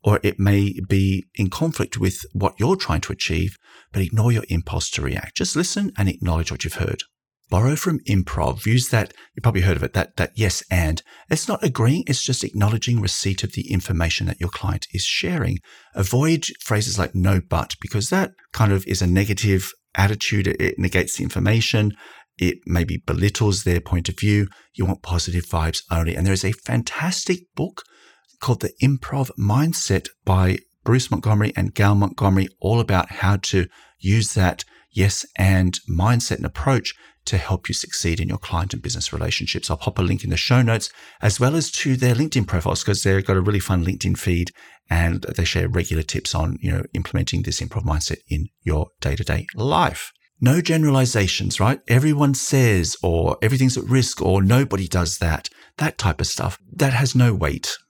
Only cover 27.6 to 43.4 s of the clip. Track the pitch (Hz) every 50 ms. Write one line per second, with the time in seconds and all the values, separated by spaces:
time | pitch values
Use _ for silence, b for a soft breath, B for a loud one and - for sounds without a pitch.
27.6 | 151 190 _ - - b b b b b b b b b b _ - - 120 107
28.6 | - - - _ - 139 139 131 - - 139 139 135 127 - - - 101 107 131
29.6 | 151 165 170 - - - 98 95 - - _ _ _ - 92 92 92 92 92 -
30.6 | _ _ _ _ _ - 117 127 123 - 110 85 - 107 107 104 104 - - -
31.6 | 92 101 - - 104 101 104 101 101 95 - - 98 98 95 95 95 95 _ _
32.6 | - 95 113 117 113 - 101 90 - - - - - 95 101 98 - - - 95
33.6 | 87 B B B B B B B - 95 101 113 101 - - 110 92 90 - -
34.6 | - b b b b b _ - 95 98 - - - - _ - 95 95 95 92
35.6 | 92 90 92 - _ - 85 82 92 110 120 120 - - - - - - - -
36.6 | - 139 135 117 - - B B B B B B _ - - 92 - - 95 90
37.6 | - - - - - - - - - 87 82 82 90 90 95 - - - - 82
38.6 | 92 92 - - - - - - - - - - - - - - - - - -
39.6 | - - 78 - - 104 - - 92 90 95 92 - 95 87 85 - - 123 127
40.6 | 123 113 113 110 - - B B B B B B - 110 - - 123 131 151 165
41.6 | 151 - - - - 143 131 127 131 123 120 117 156 156 - 135 98 - - 85
42.6 | 80 92 90 - - - 98 - - 98 95 98 95 - 98 92